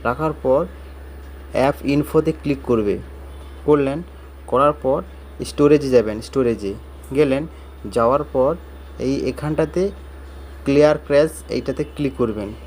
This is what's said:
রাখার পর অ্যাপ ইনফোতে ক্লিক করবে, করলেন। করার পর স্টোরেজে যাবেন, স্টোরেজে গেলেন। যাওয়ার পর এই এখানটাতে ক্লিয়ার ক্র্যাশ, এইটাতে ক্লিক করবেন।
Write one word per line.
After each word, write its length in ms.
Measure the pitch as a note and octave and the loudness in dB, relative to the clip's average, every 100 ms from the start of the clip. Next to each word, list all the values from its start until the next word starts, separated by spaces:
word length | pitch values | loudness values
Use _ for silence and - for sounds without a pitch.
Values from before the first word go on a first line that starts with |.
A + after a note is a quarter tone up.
রাখার 300 | B2 B2+ D#3 D3+ | -2 -2 -2 -2
পর 220 | C3 C3 F#3 - - - - - - - - | 2 2 2 -8 -18 -18 -18 -18 -18 -18 -6
অ্যাপ 220 | - C3 C#3+ | 0 2 2
ইনফোতে 480 | - C#3+ D3 D#3+ D#3 | 0 0 2 2 2
ক্লিক 260 | D#3 C#3+ C#3 | -2 -2 -4
করবে, 340 | - A#2 G#2 F#2 - - - - - - - | 2 2 2 -2 -6 -16 -18 -18 -18 -8 2
করলেন। 380 | D3 C#3 C#3+ F3 - - - - | 4 4 -2 -8 -16 -20 -20 -2
করার 260 | B2 C#3+ | 4 4
পর 300 | D3+ C3 C#3+ F#3 - - - B2+ | 4 0 -2 -2 -14 -18 -12 -10
স্টোরেজে 440 | - D3 D3 C#3 | 0 4 4 6
যাবেন, 320 | B2 G#2+ G#2+ | 4 4 -4
স্টোরেজে 520 | A2+ C#3 B2 A2 G2+ G2 - - - C3+ | -4 0 0 0 -4 -8 -12 -20 -6 0
গেলেন। 320 | D3 C3+ D#3+ - - - G#2+ | 2 2 -4 -14 -20 -16 -4
যাওয়ার 320 | A#2 A#2 C#3 D3 | 2 2 2 0
পর 220 | C3+ C3 F3 - - - - | 0 0 0 -8 -18 -18 -6
এই 160 | B2+ C3+ | -4 -2
এখানটাতে 760 | F#2+ B2 D3+ D#3 D#3 E3+ F#3+ - - - - - - - - | -4 -4 -4 0 0 0 -2 -4 -16 -18 -18 -18 -18 -10 0
ক্লিয়ার 320 | C#3 D3+ D3+ | 6 6 4
ক্র্যাশ, 340 | - C#3+ D#3+ - - | 2 4 4 0 -6
এইটাতে 340 | - - E3+ | -4 -4 -4
ক্লিক 300 | D3+ - C#3 - | -6 -2 -4 0
করবেন। 360 | A#2+ G#2+ G2+ A2+ | -2 0 -6 -10